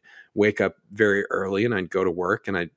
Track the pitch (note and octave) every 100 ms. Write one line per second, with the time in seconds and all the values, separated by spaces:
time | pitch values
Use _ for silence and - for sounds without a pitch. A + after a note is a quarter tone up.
0 | _ - - G#2+ G#2 G#2 F#2+ - _ G2+
1 | G#2 G2+ - - F#2+ G2 A#2+ G2+ F2 F#2
2 | F#2 E2+ F2+ G#2+ - F#2+ E2+